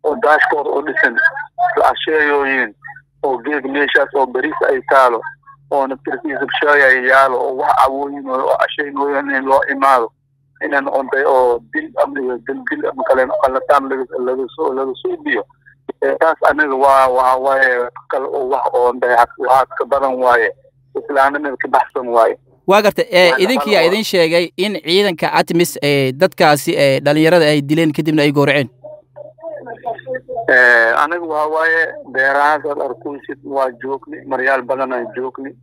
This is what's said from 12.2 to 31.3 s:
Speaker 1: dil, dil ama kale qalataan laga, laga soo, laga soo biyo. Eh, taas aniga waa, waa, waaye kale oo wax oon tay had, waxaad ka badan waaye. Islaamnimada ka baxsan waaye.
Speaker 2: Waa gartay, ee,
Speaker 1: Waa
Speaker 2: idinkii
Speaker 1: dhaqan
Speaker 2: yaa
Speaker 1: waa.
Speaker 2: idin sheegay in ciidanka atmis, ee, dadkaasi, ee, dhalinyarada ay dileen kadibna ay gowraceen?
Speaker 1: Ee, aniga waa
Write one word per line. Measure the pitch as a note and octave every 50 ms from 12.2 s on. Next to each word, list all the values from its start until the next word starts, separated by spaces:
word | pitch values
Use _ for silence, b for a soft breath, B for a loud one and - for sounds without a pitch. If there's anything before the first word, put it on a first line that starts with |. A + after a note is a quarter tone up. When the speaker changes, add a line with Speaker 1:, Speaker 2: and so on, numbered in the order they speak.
| C3 B2+ B2
Speaker 1:
dil, | A#2 A2+ - C3+ C3 B2+ -
dil | D#3 D3 -
ama | - - C3 C3
kale | - C3 C3 B2+ C3 - -
qalataan | - C3 C3 C3 - - D3 C#3+ C3+ C3+
laga, | C3+ C3 C3 A#2+ B2 B2+
laga | B2 B2+ B2+ C3 C3 - -
soo, | D#4 - D3 C3
laga | - - C3 B2+
soo | - - F#4 F4+ D#4+ D4+
biyo. | D4+ - - - _ b b b b b b _ - - _
Eh, | - C3+ C#3 -
taas | D#3+ E3 D#3+ _ - D3+
aniga | D3 D3 D3+ C#3+ C3+
waa, | C3 C#3 C3+ C3+ C3+ C3+
waa, | C3 B2+ C3 B2+ B2+ C3
waaye | C3 C3 C3+ C3+ C3+ C3+ B2+ B2+ B2 B2 B2+ _ - - _
kale | D3+ C3+ C3+
oo | - - C#3+ C3 B2+
wax | C3+ B2+ B2 C3 B2+
oon | B2 B2 B2 B2 B2+
tay | B2+ B2 B2
had, | A#2 A#2+ - -
waxaad | - C3+ B2+ C3 C3+ B2+ _ -
ka | - C#3
badan | A#2+ C#3+ C#3 C#3 C3+ B2+ B2+
waaye. | B2+ B2+ A#2+ A#2 A2 G2 - _ _ _ _ _ _ _ _ -
Islaamnimada | - - C#3+ C3+ C3+ C#3 C#3+ D3 D3+ C#3+ B2+
ka | - -
baxsan | C3+ B2+ C3 B2+ - _ C#3 B2+
waaye. | A#2+ A#2 A#2 A2+ - - _ _ _ _ _ _
Speaker 2:
Waa | - G3 G#3+
gartay, | G#3+ G3+ F#3+ - E3+ -
ee, | - F3+ F3+ F3
Speaker 1:
Waa | E3+
Speaker 2:
idinkii | E3+ F#3 G#3 C4 B3+ - G#3+
Speaker 1:
dhaqan | G#3
Speaker 2:
yaa | F3+
Speaker 1:
waa. | E3
Speaker 2:
idin | E3+ F#3+ A3 A3
sheegay | - - F3+ E3 E3 E3 F3 F3 - _
in | - F#3+ G#3+ G3+ -
ciidanka | - D#3 F3 G3 G#3 G3+ E3+ D#3 F3 D#3 D3+
atmis, | D#3+ F3+ - E3+ E3 F3 E3+ - -
ee, | - C#3+ C#3+ C#3 C3+ C3
dadkaasi, | C3 C#3 F3+ F#3 - - F3+ D#3 D3 C#3+ - E3+ -
ee, | - C#3+ C#3 C3+ C#3
dhalinyarada | C#3+ C#3+ D3 D#3 D#3+ D#3+ F3 F3 D#3+
ay | D3 D3+ D3
dileen | C#3+ C#3 D#3 E3 E3 D#3
kadibna | C#3+ - D#3 D#3+ D#3 D#3 D3
ay | D3+
gowraceen? | C#3+ D3 C#3+ C#3+ C#3 C#3+ C3+ - _ _ - - - - _ _ _ - - - _ _ E4 E4 D#4 - - A#4 A4+ - - - - - - - B4+ - _ C3 - - - -
Speaker 1:
Ee, | C3 B2+ B2 A#2+ A#2+ A#2 A#2 A2+ A#2
aniga | D3 D3 D3 E3+ F3 E3+
waa | D#3+